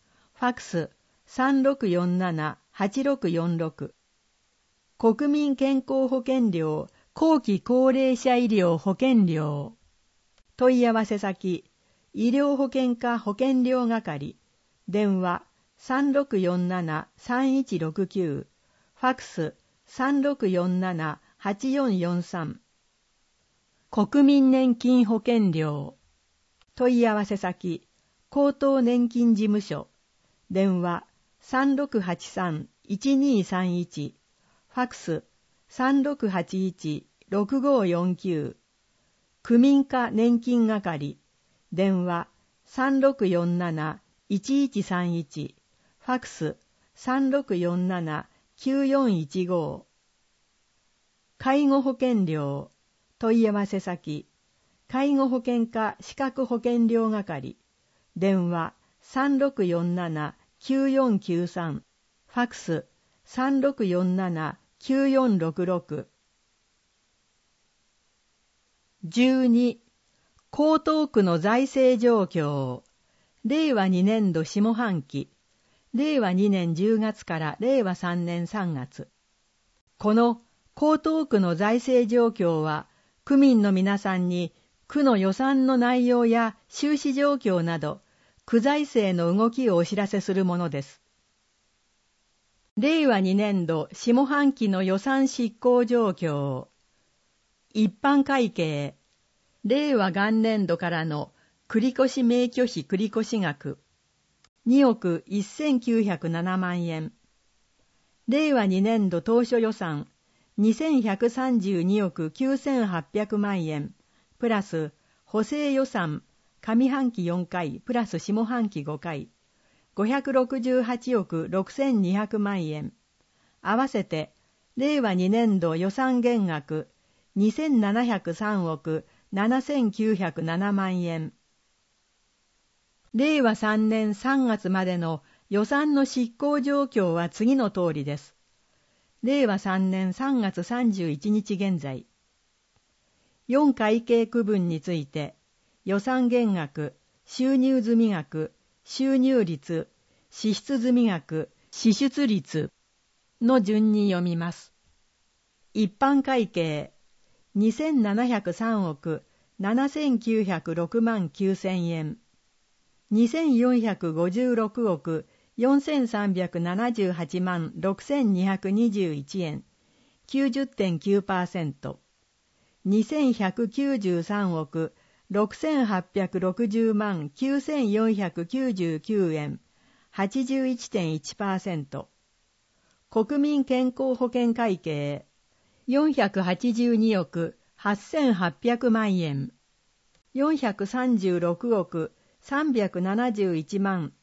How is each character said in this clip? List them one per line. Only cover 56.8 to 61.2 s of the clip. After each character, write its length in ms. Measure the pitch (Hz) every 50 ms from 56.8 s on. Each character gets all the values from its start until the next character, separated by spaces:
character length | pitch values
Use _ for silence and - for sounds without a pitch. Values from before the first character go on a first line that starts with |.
| 233
料 220 | 220 233 226 226 220
係。 460 | 214 208 196 - 160 135 127 - - _ _ _ _ _ _ _ _ _ _ _ -
電 320 | 170 190 196 190 185 175 175
話、 240 | 175 170 160 - - _ _ _ _ _
三 380 | _ - - 262 269 277 277
六 260 | 262 277 277 277 - 190
四 320 | 175 170 170 170 175 175
七 400 | 180 175 165 156 151 151 - - _ _ _ _ _
九 300 | - - 269 269 269 269
四 300 | 269 269 262 247 208
九 260 | 196